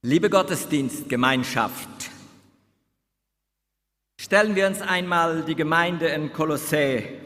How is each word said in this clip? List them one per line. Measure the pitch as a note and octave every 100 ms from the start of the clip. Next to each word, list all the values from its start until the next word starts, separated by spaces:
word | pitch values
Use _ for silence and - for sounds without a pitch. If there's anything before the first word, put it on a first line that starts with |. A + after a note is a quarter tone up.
Liebe | A#2+ D#3+ G3+
Gottesdienstgemeinschaft, | G3 F#3 D#3+ - D3 C3 - - A#2+ B2 C3 A#2+ B2 G#2 - - - - - - - _ _ _ _ _ _ _ _ _ _ _ _ _ _ _ _ _ -
stellen | - G3+ G#3+
wir | G3
uns | G3 G3
einmal | F3+ F3+ F3+ F3 E3 E3
die | D#3
Gemeinde | D#3 D3+ E3 F3 E3+ D#3+
in | D3+ D3+
Kolossä | - D#3 D3 - D3+ C#3 B2 G2+ -